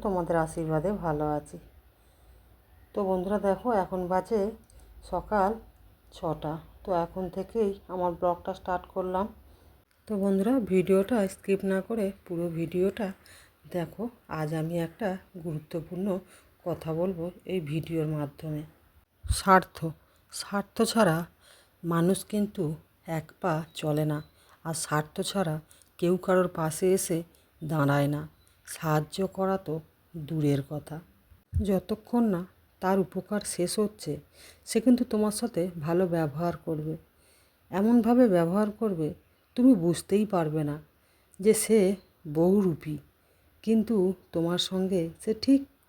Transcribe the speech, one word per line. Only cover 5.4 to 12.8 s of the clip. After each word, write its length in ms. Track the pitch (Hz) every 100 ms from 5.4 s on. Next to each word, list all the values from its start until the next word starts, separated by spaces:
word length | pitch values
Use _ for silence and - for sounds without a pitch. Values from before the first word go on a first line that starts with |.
| 190 226 - _ - _ _ -
ছটা। 360 | 170 151 156 160 - -
তো 60 | - 180
এখন 200 | 170 190 180 196
থেকেই 340 | 190 226 208 196 -
আমার 180 | 180 180 170
ব্লগটা 320 | 180 175 185 185
স্টার্ট 240 | - 180 -
করলাম। 320 | 196 185 185 214 - - - - _ _ _ -
তো 40 | 208
বন্ধুরা, 300 | 196 196 196 269 185
ভিডিওটা 460 | 185 180 190 196 247 190
স্কিপ 260 | - - 196 196
না 80 | 190 185
করে 180 | 226 196 196 -
পুরো 200 | 170 170 165
ভিডিওটা 500 | 165 180